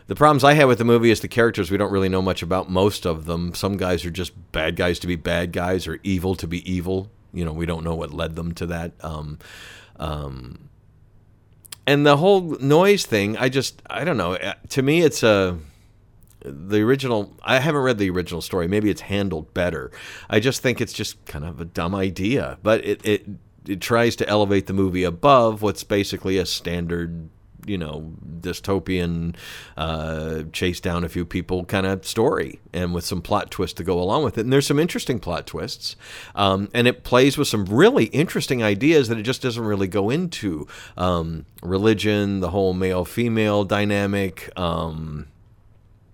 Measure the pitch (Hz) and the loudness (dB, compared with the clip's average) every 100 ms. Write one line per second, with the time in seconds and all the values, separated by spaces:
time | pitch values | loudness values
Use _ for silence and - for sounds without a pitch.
0 | - 98 151 143 139 151 131 117 117 117 | -6 4 6 6 6 8 6 6 6 6
1 | 117 107 98 120 117 104 90 98 98 98 | 6 4 2 2 2 2 0 0 0 2
2 | 95 95 92 87 85 92 80 92 101 - | 2 2 0 -2 -2 -2 0 2 2 2
3 | 90 80 78 85 87 - 98 98 92 85 | -4 -4 -4 -4 -4 -2 -2 0 0 -2
4 | 87 87 87 - - 80 80 87 90 87 | -2 -6 -8 -10 -8 -4 -2 0 0 0
5 | 87 85 87 85 90 90 90 92 85 78 | -2 -4 -2 -2 -2 -4 -2 -2 -4 -6
6 | 98 92 92 90 85 85 85 92 87 95 | -2 0 0 -2 -4 -6 -4 -4 -2 -4
7 | 104 - - 87 82 80 85 82 82 82 | -6 -14 -12 -6 -6 -4 -4 -4 -4 -4
8 | 82 78 82 82 85 82 87 85 85 - | -6 -6 -6 -6 -6 -6 -6 -6 -8 -10
9 | 80 78 76 76 - - - - - - | -10 -10 -10 -14 -18 -20 -20 -20 -20 -10
10 | 76 76 71 65 64 - - _ _ _ | -8 -6 -8 -12 -14 -18 -20 _ _ _
11 | _ - _ _ _ _ - - - 143 | _ -20 _ _ _ _ -20 -6 0 4
12 | 147 143 185 196 175 117 139 156 196 202 | 6 6 6 4 2 -2 4 6 6 4
13 | - 107 104 107 131 131 - - - 101 | 2 0 0 0 0 0 -2 -6 -10 -6
14 | 156 123 87 95 95 - - 139 135 165 | -2 -2 -2 -2 -6 -8 -6 0 2 4
15 | 160 - 117 101 92 85 - - _ _ | 4 4 4 6 4 -2 -10 -20 _ _
16 | _ _ - - 67 71 95 107 110 139 | _ _ -20 -18 -16 -14 0 2 4 2
17 | 131 110 101 - - 131 156 147 127 107 | 2 -2 -2 -6 0 2 2 2 2 2
18 | 95 90 85 85 - 95 85 104 104 85 | 0 0 -2 -6 -4 -2 0 2 2 0
19 | - 101 98 80 80 92 87 78 64 - | -2 -2 -2 -4 -6 -2 -2 -4 -8 -14
20 | - - - 107 127 - 131 117 110 - | -18 -18 -2 2 2 0 0 0 -4 -6
21 | 107 - - 78 80 76 85 - 85 98 | -8 -10 -14 -10 -10 -10 -10 -6 -4 -2
22 | 95 87 98 131 67 - 101 110 90 104 | -2 -2 -2 -2 -4 -2 2 2 0 -2
23 | - 104 101 95 - _ - 95 - 117 | 0 -2 -2 -16 -18 _ -8 -4 0 2
24 | 120 - - 104 101 101 92 95 95 90 | 2 0 0 2 4 2 2 0 2 2
25 | 90 85 143 131 113 104 104 - - 104 | -2 2 4 6 4 2 -2 -2 -2 -2
26 | 98 95 95 95 87 - 85 87 85 85 | -2 -4 -2 0 -2 -4 -4 -4 -4 -4
27 | 85 82 80 - - - - 95 78 76 | -6 -10 -14 -20 -20 -16 -8 -6 -6 -10
28 | 80 - - 85 87 85 - 98 90 92 | -12 -14 -14 -10 -8 -6 -2 -2 0 -2
29 | 87 85 85 82 - - - - 80 80 | -2 -2 -4 -8 -14 -18 -14 -8 -6 -4
30 | 80 78 80 80 80 - 92 87 90 87 | -6 -6 -6 -8 -8 -4 -4 -2 -4 -4
31 | 85 90 85 90 85 92 87 101 95 95 | -4 -4 -4 -6 -4 -4 -2 -2 -2 -4
32 | - 113 127 - 67 - - 90 90 87 | -4 0 0 0 -4 -10 -10 -4 -4 -4
33 | - 92 - 104 - - 87 - 87 87 | -4 -6 -2 -2 -2 -4 -6 -4 -2 0
34 | 92 135 127 117 117 139 139 143 175 240 | 0 0 0 -2 2 2 4 2 0 -2
35 | - 117 - 78 - 76 98 - - - | -4 -4 -4 -8 -8 -10 -10 -10 -12 -14
36 | - - - - 98 95 104 120 120 - | -18 -18 -8 0 2 2 0 2 2 2
37 | - 123 139 143 135 110 92 113 214 262 | 2 4 6 4 0 -2 2 6 6 6
38 | 110 127 165 196 - 123 107 101 143 156 | 2 0 -2 -2 -2 0 2 2 4 4
39 | 113 113 110 127 127 117 110 98 95 101 | 4 0 -2 -2 -4 -4 -2 0 0 0
40 | 101 151 175 - 101 76 - - - - | 0 0 -2 -4 -4 -4 -8 -16 -14 -4
41 | 90 87 82 80 - - 87 95 110 107 | 0 0 -2 -8 -12 -12 -4 2 4 4
42 | 104 104 101 98 87 101 95 92 92 92 | 2 2 0 0 -2 0 0 0 0 0
43 | 87 - 120 113 107 104 98 101 104 101 | -2 -2 0 2 2 2 0 0 0 0
44 | 101 101 95 - - 90 85 82 82 80 | 0 0 -2 -6 -12 -4 -2 -2 -4 -6
45 | 78 76 73 _ - _ _ _ _ _ | -8 -10 -12 _ -20 _ _ _ _ _
46 | _ | _